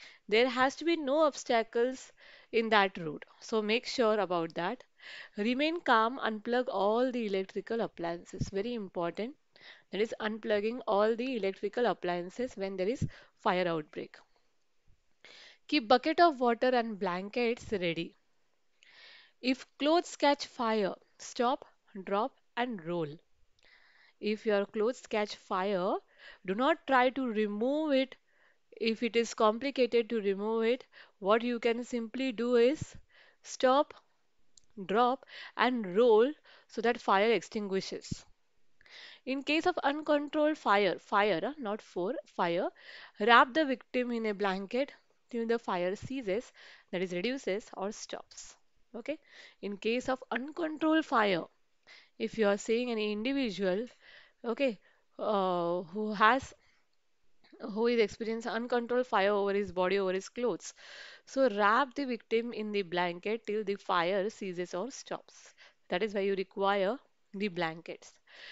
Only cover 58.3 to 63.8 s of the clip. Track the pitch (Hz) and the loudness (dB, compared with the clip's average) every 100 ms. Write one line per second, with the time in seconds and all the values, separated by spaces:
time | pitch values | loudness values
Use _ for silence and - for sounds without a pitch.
58.3 | 226 233 185 240 240 233 247 254 214 196 | -4 -4 -4 0 -2 0 -2 2 4 4
59.3 | 208 196 196 196 175 180 196 190 185 - | 4 2 0 -2 0 2 2 0 -2 -4
60.3 | - 240 170 - - - - - - - | -4 -2 -2 -6 -16 -20 -18 -18 -20 -8
61.3 | 269 262 202 202 233 277 262 269 233 - | 2 2 4 4 4 2 -2 -4 -4 -2
62.3 | 226 240 214 214 208 175 175 175 175 208 | -2 -2 -6 -4 -2 -2 0 0 -2 -4
63.3 | 226 - 208 196 202 | -6 -4 -4 -4 -6